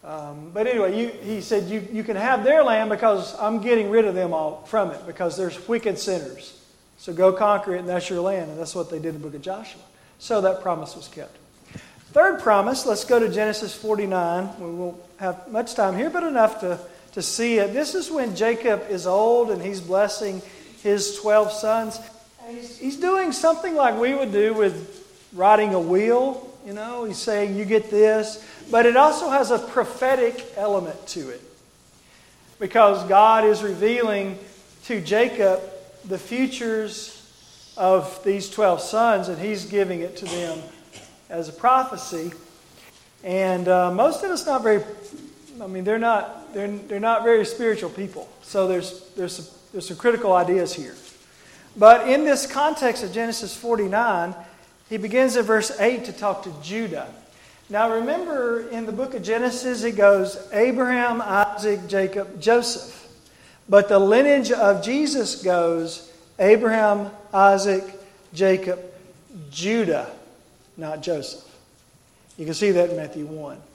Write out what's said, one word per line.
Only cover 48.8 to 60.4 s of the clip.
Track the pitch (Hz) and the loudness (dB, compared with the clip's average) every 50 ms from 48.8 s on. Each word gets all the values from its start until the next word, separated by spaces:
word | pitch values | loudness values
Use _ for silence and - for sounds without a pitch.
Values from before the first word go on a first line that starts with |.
| 165 - - - - - | -4 -6 -12 -14 -20 -16
there's | - - 180 170 - | -10 -8 -8 -8 -8
some, | - 160 - - - _ _ | -12 -16 -18 -20 -20 _ _
there's | - 196 - - | -12 -12 -10 -10
some | 175 160 | -12 0
critical | - 240 233 226 240 202 | 2 2 2 2 2 4
ideas | 185 180 175 170 180 190 175 - | 4 4 4 4 2 0 0 -2
here. | - - 143 120 - - - - - - _ _ _ _ - - - - - - - | -6 -10 -12 -14 -16 -18 -20 -20 -20 -20 _ _ _ _ -20 -20 -20 -20 -20 -20 0
But | 214 208 220 233 240 - 254 | 8 10 10 10 10 8 2
in | 262 285 302 | 2 4 4
this | 302 277 269 277 269 | 4 2 2 0 -6
context | - 269 294 311 311 - 269 247 226 233 | -2 0 0 0 0 0 -2 -2 -2 -2
of | 240 190 | -6 -6
Genesis | 180 220 233 233 226 - 220 190 - | -4 -4 -4 -4 -4 -6 -8 -10 -12
forty-nine, | - - 240 233 208 208 190 190 214 240 233 202 175 170 180 180 - - - - - - _ _ _ _ _ | -10 -2 -2 0 0 0 0 0 0 0 2 0 0 -2 -4 -6 -12 -16 -20 -20 -20 -20 _ _ _ _ _
he | 220 214 | -8 -8
begins | 190 214 202 254 262 262 226 | -6 -2 2 2 2 4 2
at | 247 220 | 0 2
verse | 202 220 214 214 - 269 - | 2 2 2 2 -2 -2 0
eight | 202 233 254 233 - | 2 2 2 0 -6
to | - | -10
talk | 185 - 202 202 190 196 | -12 -6 -4 -4 -4 -4
to | - 185 156 147 | -8 -14 -14 -14
Judah. | 147 160 196 220 226 202 160 143 135 127 117 - - - _ - - - - _ _ _ | -12 -10 -8 -6 -6 -6 -8 -10 -10 -12 -16 -20 -20 -20 _ -20 -20 -20 -20 _ _ _
Now | 202 208 226 233 226 | -2 0 0 0 0
remember, | 226 233 262 302 349 370 339 302 269 247 240 233 233 226 - | -2 -2 -2 -4 -4 -4 -4 -4 -4 -2 -2 -2 -4 -6 -6
in | 240 226 226 | -8 -8 -8
the | 220 | -6
book | 202 202 262 262 | -6 -6 -6 -6
of | 262 233 | -6 -8
Genesis, | 175 190 226 233 247 247 240 247 - 254 247 226 214 | -4 -2 -2 0 0 -2 -4 -4 -6 -6 -4 -2 -4
it | 233 | -4
goes | 220 196 202 202 202 196 190 190 - - | 2 6 6 6 8 6 2 -2 -4 -10